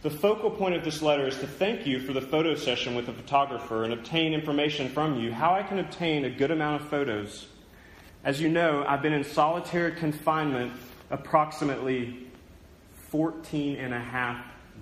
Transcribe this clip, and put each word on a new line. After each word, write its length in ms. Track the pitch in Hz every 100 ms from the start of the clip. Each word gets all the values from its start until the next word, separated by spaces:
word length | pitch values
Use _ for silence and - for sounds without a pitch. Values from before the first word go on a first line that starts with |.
The 80 | 156
focal 420 | 143 202 214 214
point 260 | - 190 170
of 60 |
this 200 | 160 -
letter 240 | 156 147 135
is 100 | 131
to 60 | 131
thank 400 | - 190 233 143
you 140 | 127
for 140 | 127
the 80 | 131
photo 320 | 127 156 160
session 400 | 147 - 123 -
with 100 | 120
the 80 | 120
photographer 720 | 110 - 139 139 120 - 110
and 80 | 113
obtain 400 | 117 - 165 160
information 560 | 156 151 147 151 151 131
from 320 | 147 156 131
you 100 | 117
how 220 | 113 160
I 100 | 190
can 160 | 202 196
obtain 460 | 170 - 170 151
a 60 | 131
good 200 | 120 139
amount 300 | 160 151 147
of 80 | 147
photos. 580 | 147 139 107 104 - - - - - - - - -
As 160 | - 139
you 120 | 160
know, 340 | 165 170 147 143
I've 140 | 139
been 140 | 151
in 100 | 151
solitary 680 | 139 - 151 170 170 175 170
confinement 840 | 165 160 151 - 156 151 127 123 123 - - -
approximately 1160 | - - 131 151 - 147 127 131 131 120 123 127 - - - - - - - -
fourteen 680 | 151 160 160 - 151 143 139
and 180 | 127
a 40 | 123
half 460 | 120 123 120 123 - - - 110